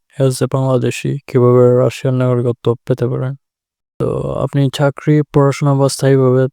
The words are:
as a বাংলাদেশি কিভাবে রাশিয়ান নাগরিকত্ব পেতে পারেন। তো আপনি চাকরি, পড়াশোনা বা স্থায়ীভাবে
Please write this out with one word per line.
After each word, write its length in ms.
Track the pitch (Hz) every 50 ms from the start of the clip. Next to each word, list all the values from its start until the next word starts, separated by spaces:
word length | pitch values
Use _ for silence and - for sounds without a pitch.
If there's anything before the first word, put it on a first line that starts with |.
| _ _ _ -
as 160 | 135 131 127
a 120 | - 131 127
বাংলাদেশি 680 | - 135 131 135 127 127 123 120 - - - 139 135 143 -
কিভাবে 500 | - - 127 123 123 123 123 123 123 123
রাশিয়ান 400 | 123 127 123 - - - 135 127
নাগরিকত্ব 580 | 127 127 127 123 120 120 123 120 - - 123 120
পেতে 320 | - _ - 131 - 123
পারেন। 280 | 120 131 131 131 127 135 - _ _ _ _ _ _ _ _ _ _ _ -
তো 360 | - - - - - - -
আপনি 360 | - 123 131 - 139 139 131
চাকরি, 500 | - - 143 139 - - - 156 151 151
পড়াশোনা 520 | 143 - - 147 139 139 135 - 151 143 139
বা 140 | 135 139 135
স্থায়ীভাবে 600 | - - 139 135 135 135 131 127 127 131 131 131